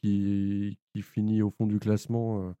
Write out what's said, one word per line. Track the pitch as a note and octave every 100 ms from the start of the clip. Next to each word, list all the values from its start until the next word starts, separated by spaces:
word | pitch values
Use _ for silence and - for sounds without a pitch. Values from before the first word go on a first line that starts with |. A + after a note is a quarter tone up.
qui, | G#2+ G2+ G2 G2+ G2 G2+ G2+ G2 _
qui | G#2
finit | G2 - G#2+ A2
au | G#2
fond | - G#2+
du | G#2
classement, | G#2+ G#2+ - A#2 A2+ G#2
euh, | F#2 F2+